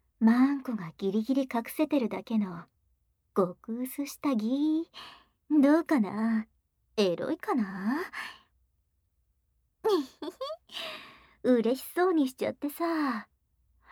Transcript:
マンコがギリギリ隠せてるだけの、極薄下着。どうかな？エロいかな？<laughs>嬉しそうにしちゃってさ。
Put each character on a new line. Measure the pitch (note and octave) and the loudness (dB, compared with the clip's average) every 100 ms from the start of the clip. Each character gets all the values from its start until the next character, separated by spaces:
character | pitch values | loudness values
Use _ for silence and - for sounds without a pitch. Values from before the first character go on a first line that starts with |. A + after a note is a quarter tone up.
| _ _ | _ _
マ | A3 A#3+ C4+ | 4 6 4
ン | C#4+ | 2
コ | C4 A3 | -4 -6
が | E3 - | -8 -6
ギ | G3 | -2
リ | G3+ | 0
ギ | A3 C4+ | 0 0
リ | |
隠 | C4 A#3 A#3 | 0 -4 -4
せ | - D#4 | -2 0
て | D4 | 0
る | A3+ | -2
だ | F#3+ | -4
け | G3 A3+ | -4 -2
の、 | G3 E3+ - _ _ _ _ _ _ - | -2 -6 -14 _ _ _ _ _ _ 0
極 | F3+ F3+ - A3+ | 0 -2 -10 -8
薄 | B3+ - C#4+ | -6 -6 -10
下 | - D4 B3 | -4 -2 0
着。 | G#3+ C4+ D4+ D#4 E4+ - - - _ _ - | 0 0 0 0 -2 -10 -20 -20 _ _ 0
ど | D4+ C#4 D#4 | 4 6 6
う | |
か | - G#3+ | 4 2
な？ | G3 G#3 A3+ A3 A3 _ _ _ _ - | 0 0 0 0 -2 _ _ _ _ 0
エ | G3 E3+ | 2 0
ロ | - | -2
い | D#4+ | -4
か | - | -2
な？ | E4 G3 F#3+ G3 C#4 F#4+ - - - _ _ _ _ _ _ _ _ _ _ _ _ _ _ | -2 -2 -4 -2 -2 -4 -10 -14 -16 _ _ _ _ _ _ _ _ _ _ _ _ _ _
<laughs> | - F#4+ C4 - D4+ - C5+ D#5+ _ - D#5+ - - - _ _ | 0 0 0 -10 -12 -10 -10 -10 _ -14 -12 -12 -16 -20 _ _
嬉 | - B3 A3 C4 | 2 4 2 -2
し | - | -4
そ | - F4+ | 0 2
う | |
に | E4 C4 | 2 0
し | |
ち | - G#3 | -2 -6
ゃ | |
っ | G#3+ | -4
て | C#4+ | -8
さ。 | - E4+ E4 C#4+ A3+ - _ _ _ _ _ _ | -4 -4 -2 -2 -4 -8 _ _ _ _ _ _